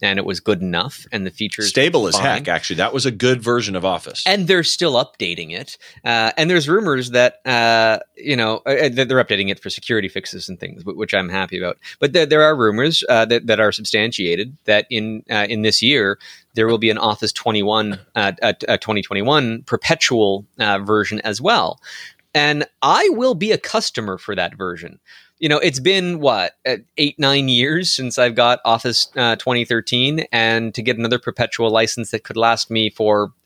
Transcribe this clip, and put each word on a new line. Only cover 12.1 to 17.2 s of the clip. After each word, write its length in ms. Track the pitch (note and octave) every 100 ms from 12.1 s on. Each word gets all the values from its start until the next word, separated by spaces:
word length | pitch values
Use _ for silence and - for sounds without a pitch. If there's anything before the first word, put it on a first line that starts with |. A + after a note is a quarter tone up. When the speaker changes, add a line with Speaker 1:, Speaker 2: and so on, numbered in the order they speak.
Speaker 1:
there, 100 | E3+
there 180 | D3 D3+
are 140 | D#3 D3
rumors, 480 | A2 G#2 D3 D#3+ -
uh, 160 | A#2 A2+
that, 220 | A#2+ A#2
that 120 | G#2+
are 120 | G#2+
substantiated 840 | - A2 A2 A2+ - F2 E2+ A#2+ C#3+
that 220 | - G#2 -
in, 360 | A#2 A2 A2 -
uh, 160 | A2 G#2
in 140 | A2+
this 220 | G#2+ -
year, 360 | A#2+ C#3+ G2 G2+ - - _
there 120 | A2+ A2
will 120 | A2+
be 100 | A2
an 80 | G#2+
Office 360 | A2 G#2